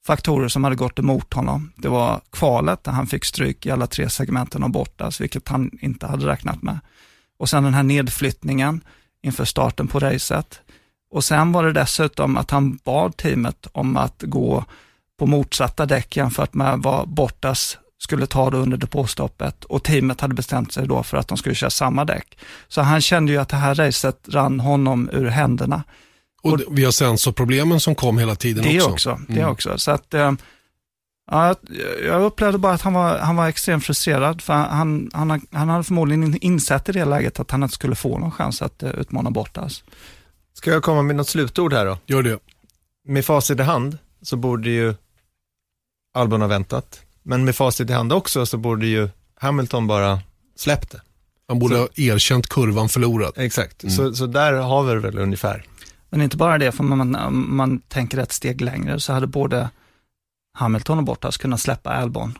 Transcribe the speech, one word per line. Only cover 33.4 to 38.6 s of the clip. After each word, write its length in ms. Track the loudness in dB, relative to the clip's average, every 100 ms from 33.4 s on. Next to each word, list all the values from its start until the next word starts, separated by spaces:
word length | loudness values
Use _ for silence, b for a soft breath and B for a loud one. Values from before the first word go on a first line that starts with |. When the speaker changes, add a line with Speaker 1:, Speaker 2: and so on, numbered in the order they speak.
| 0
Speaker 1:
extremt 360 | 0 0 0
frustrerad. 580 | 0 -2 0 2 0 -2
För 100 | 0
han, 580 | 0 2 0 0 0 -4
han, 260 | -4 -2 -2 -4
han 160 | -2 0
hade 160 | 0
förmodligen 400 | 2 2 4 4
in-, 140 | 2 2
insett 480 | 2 2 2 0 0
i 40 |
det 120 | 0
läget 360 | 2 2 0 -4
att 100 | -4
han 120 | -2
inte 120 | -2
skulle 200 | -2 -4
få 240 | -2 -2 -2
någon 120 | -4
chans 320 | -4 -4 -4